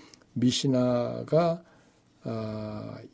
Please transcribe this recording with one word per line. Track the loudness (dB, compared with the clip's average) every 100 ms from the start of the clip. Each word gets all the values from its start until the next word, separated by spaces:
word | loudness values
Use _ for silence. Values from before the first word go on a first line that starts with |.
| -20 -20 _
미시나가, | 0 2 2 2 2 2 2 0 -4 2 4 4 0 -8 -20 _ _ _ _
어, | -8 -6 -6 -6 -8 -8 -10 -12 -12